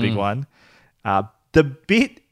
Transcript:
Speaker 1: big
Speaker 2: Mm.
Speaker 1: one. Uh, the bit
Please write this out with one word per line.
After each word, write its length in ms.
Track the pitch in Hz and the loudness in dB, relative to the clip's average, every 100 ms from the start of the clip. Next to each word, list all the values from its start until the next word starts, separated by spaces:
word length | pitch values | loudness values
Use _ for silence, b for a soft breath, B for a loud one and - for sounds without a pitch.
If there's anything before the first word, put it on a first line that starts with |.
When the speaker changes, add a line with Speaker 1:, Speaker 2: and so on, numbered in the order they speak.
Speaker 1:
big 120 | 117 | -4
Speaker 2:
Mm. 40 | 107 | -2
Speaker 1:
one. 300 | 101 110 143 b b b b b | -4 -6 -10 b b b b b
Uh, 200 | 107 98 101 _ _ | -2 -2 -2 _ _
the 120 | 160 | 2
bit 580 | 156 135 - 214 269 - _ | 2 -2 -2 0 0 -4 _